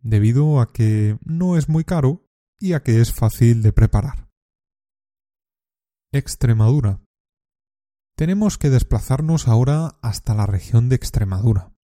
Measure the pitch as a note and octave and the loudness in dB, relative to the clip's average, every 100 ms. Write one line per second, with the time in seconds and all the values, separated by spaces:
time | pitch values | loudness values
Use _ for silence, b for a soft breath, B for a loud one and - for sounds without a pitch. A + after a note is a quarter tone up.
0 | A#2+ G#2+ G#2+ B2 D3+ D3 A#2 - A2 G#2+ | 0 0 2 2 2 2 0 0 0 2
1 | G#2+ G#2+ - E3 F3+ F3 C#3+ D#3 D#3+ F3 | 0 -2 -6 -4 0 0 0 -2 -2 0
2 | C3 E3+ _ _ _ _ F#3+ D#3+ - A2+ | 0 -2 _ _ _ _ -4 -4 0 2
3 | A2+ - A2+ - A#2 A#2 G#2+ - A2 G#2 | 2 0 -2 2 2 4 2 4 2 2
4 | C#3 - - _ _ _ _ _ _ _ | -4 -10 -16 _ _ _ _ _ _ _
5 | _ _ _ _ _ _ _ _ _ _ | _ _ _ _ _ _ _ _ _ _
6 | _ C#3 - - B2+ A2+ A2 D3 A2 G2 | _ -6 -6 -4 0 2 2 2 0 -4
7 | _ _ _ _ _ _ _ _ _ _ | _ _ _ _ _ _ _ _ _ _
8 | _ - D#3 G3 G#3 - D3 C3 - A2 | _ -6 -4 0 -2 0 0 2 2 -2
9 | - C3 D#3 E3 B2 A2+ B2+ D3+ D#3+ - | -2 -4 0 0 2 2 2 0 -4 -8
10 | A#2 G2+ - G#2+ G2+ G2+ - A#2 A#2+ B2+ | -8 -8 -4 -2 -2 -4 0 0 2 -2
11 | - - G2+ F#2+ A2+ G#2 - _ | -2 -4 -2 -2 0 0 -4 _